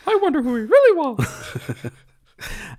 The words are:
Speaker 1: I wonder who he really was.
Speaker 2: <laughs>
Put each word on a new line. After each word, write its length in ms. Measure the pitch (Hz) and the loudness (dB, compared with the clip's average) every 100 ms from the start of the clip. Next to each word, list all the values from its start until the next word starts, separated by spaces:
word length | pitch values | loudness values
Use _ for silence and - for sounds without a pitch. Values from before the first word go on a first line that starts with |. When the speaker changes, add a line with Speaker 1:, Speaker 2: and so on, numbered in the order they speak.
| - | -2
Speaker 1:
I 100 | 427 | 0
wonder 260 | 392 294 | 2 0
who 140 | 247 240 | -2 -4
he 60 | |
really 320 | 214 539 539 359 | 4 6 6 4
was. 720 | 285 220 117 - - - - 117 | 0 -2 -6 -8 -14 -12 -10 -10
Speaker 2:
<laughs> 140 | 120 - _ _ _ _ - - - | -12 -14 _ _ _ _ -14 -14 -14